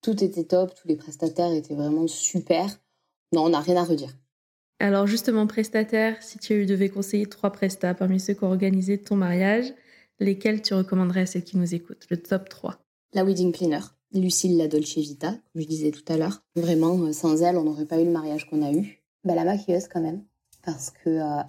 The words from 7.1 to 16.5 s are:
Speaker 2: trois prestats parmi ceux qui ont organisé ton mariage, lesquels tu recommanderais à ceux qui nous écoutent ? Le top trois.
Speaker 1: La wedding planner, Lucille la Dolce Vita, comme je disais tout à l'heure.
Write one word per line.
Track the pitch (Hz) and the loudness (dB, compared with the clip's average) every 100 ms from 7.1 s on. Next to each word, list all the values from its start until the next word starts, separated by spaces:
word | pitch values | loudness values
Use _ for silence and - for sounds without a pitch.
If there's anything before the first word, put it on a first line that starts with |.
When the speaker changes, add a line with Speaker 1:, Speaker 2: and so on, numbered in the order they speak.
| 208 208 | -2 -2
Speaker 2:
trois | - 202 | -4 -4
prestats | 202 190 190 180 | -2 -4 -2 -2
parmi | 175 185 190 | 0 0 0
ceux | 185 | 0
qui | 202 | -2
ont | 190 | 0
organisé | 185 196 190 185 202 | 0 2 2 0 -2
ton | - 202 | 0 0
mariage, | 180 180 190 226 262 - _ - _ - | 2 2 2 2 -2 -8 _ -20 _ -4
lesquels | 196 196 214 214 | -2 0 0 0
tu | - | 0
recommanderais | 190 190 185 180 185 | 0 2 2 2 0
à | 185 | 0
ceux | 180 | -4
qui | 175 185 | -4 -2
nous | 175 170 | -2 -4
écoutent ? | - - - | -8 -16 -6
Le | 170 | -6
top | - 190 190 | -2 -4 -4
trois. | - - - _ _ _ | -12 -12 -12 _ _ _
Speaker 1:
La | 196 190 | 0 2
wedding | 180 180 | 2 0
planner, | 160 175 151 202 _ _ | 0 0 -2 -6 _ _
Lucille | 190 185 - 185 170 | 0 0 2 2 2
la | 156 | 2
Dolce | 151 151 160 | 0 0 -4
Vita, | 147 139 165 | -6 -6 -6
comme | 226 _ 165 | -6 _ -8
je | 156 | -6
disais | 156 151 | -2 -2
tout | 147 - | -2 -2
à | 160 | -2
l'heure. | 160 202 _ | -2 -4 _